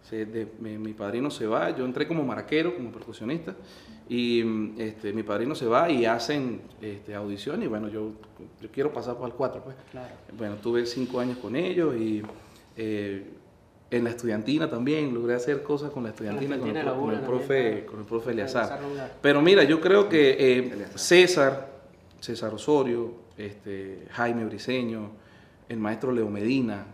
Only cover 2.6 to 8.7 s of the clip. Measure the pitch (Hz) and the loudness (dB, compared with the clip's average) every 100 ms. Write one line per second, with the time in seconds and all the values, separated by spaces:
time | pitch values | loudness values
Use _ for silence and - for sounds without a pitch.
2.6 | 165 175 120 107 107 107 110 165 165 196 | 0 -2 -8 -12 -16 -10 -6 -6 -6 -14
3.6 | - - - - - 120 120 117 113 110 | -18 -20 -20 -20 -6 -2 2 2 2 0
4.6 | 107 107 110 107 107 107 107 104 120 151 | -4 -6 -8 -6 -6 -6 -2 -2 -2 -2
5.6 | 123 120 170 139 117 120 - 147 127 104 | 4 4 4 4 4 2 0 -2 -2 -6
6.6 | - - 110 101 101 104 104 101 135 165 | -12 -14 -12 -12 -10 -10 -8 -6 -6 -4
7.6 | 233 107 107 107 107 107 - - 87 - | -4 -4 -6 -6 -8 -10 -20 -20 -20 -18
8.6 | 110 | -14